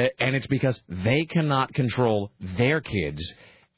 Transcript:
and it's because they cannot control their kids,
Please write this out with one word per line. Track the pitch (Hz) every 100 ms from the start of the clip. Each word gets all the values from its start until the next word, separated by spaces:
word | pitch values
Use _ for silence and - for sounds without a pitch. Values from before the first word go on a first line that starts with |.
| 127 -
and | 135 135
it's | -
because | 131 135 120 -
they | 90 104 139 165
cannot | 170 151 135 131
control | - 123 123 120 107 101 - 92 90
their | 123 156
kids, | - 101 73 73 82 - - - _